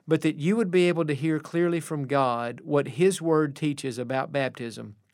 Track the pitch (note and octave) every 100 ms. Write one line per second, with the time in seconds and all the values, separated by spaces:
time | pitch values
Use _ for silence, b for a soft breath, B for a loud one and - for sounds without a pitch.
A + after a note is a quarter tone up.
0 | - D#3 D#3 D#3 D#3 A3 G3 F3+ F3 E3
1 | D#3 C#3 D#3+ D#3 - E3+ F3 E3+ - D#3
2 | C3 C#3 C3 A#2 A#2 B2 - C#3+ C3+ A#2
3 | F#3 F#3 E3 D#3 D3+ C#3 D3+ C#3+ C3+ A#2
4 | A#2+ C3 - C#3+ C3 - A#2 A2+ A2+ G#2+
5 | _